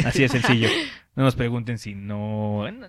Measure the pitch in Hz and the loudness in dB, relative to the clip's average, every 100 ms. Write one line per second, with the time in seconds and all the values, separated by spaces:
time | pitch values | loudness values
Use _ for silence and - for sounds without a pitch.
0 | 120 123 131 127 117 120 110 - - - | 0 4 4 4 4 4 4 2 -4 -10
1 | _ - 135 - 120 120 113 113 107 98 | _ 0 2 2 -2 -2 -4 -6 -8 -10
2 | 101 104 107 107 107 104 107 240 | -8 -6 -4 -2 -2 -2 -4 -8